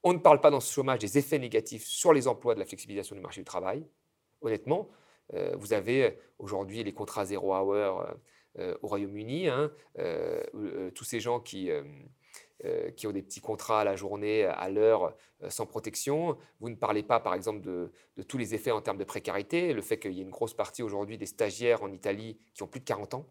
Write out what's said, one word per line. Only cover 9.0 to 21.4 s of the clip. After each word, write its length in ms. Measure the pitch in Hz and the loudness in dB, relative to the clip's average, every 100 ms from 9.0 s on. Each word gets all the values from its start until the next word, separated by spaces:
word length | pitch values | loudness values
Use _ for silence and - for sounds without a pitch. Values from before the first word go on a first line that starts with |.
| 101 101 110 143 180 | -4 -6 -6 -2 0
hein, 240 | 127 151 - - - | 0 -2 -4 -20 -6
euh, 420 | 87 82 82 80 - | -4 -2 -2 -4 -6
euh, 360 | 107 104 82 92 | -8 -6 -6 -8
tous 100 | - | -8
ces 160 | - 117 | -8 -4
gens 220 | 110 120 | -2 -4
qui, 320 | 120 98 92 | -4 -8 -4
euh, 100 | 76 71 71 67 _ _ - - _ | -4 -6 -16 -20 _ _ -20 -20 _
euh, 260 | - 82 80 | -4 -4 -4
qui 160 | - 107 | -6 -6
ont 20 | |
des 120 | 98 | -6
petits 180 | - - | -8 -12
contrats 400 | - 107 - 110 | -8 -6 0 2
à 40 | |
la 120 | 104 98 | 4 0
journée, 480 | 98 101 104 110 | -4 -4 0 2
à 240 | 98 - 92 | 2 0 -2
l'heure, 480 | 101 110 110 87 - _ _ | 6 8 8 4 -4 _ _
euh, 80 | 92 | -10
sans 160 | - 110 | -6 -6
protection. 720 | 113 110 - - 147 170 143 - _ | -6 -8 -6 0 0 0 -4 -8 _
Vous 100 | 117 | -10
ne 60 | 110 | -4
parlez 260 | 120 104 | 0 0
pas, 160 | 104 117 | 2 2
par 160 | 110 | 2
exemple, 260 | 92 98 107 | -2 -2 -6
de, 300 | 92 90 85 - _ - | -6 -6 -6 -10 _ -16
de 60 | |
tous 160 | - 131 | -8 -4
les 160 | 110 | -2
effets 160 | 107 - | -2 -2
en 100 | 110 | -2
termes 180 | 110 98 | -2 -4
de 60 | |
précarité, 680 | 95 104 - 98 101 170 180 | -6 -6 -4 -4 -2 0 0
le 100 | 123 | -2
fait 160 | 98 113 | -2 -2
qu'il 140 | 101 | -2
y 80 | 92 | -6
ait 20 | |
une 80 | 95 | -8
grosse 240 | - 113 | -4 -4
partie 300 | - 101 - | -2 -6 -4
aujourd'hui 340 | 113 101 101 110 | -6 -4 -6 -8
des 80 | 101 | -10
stagiaires 560 | - | -2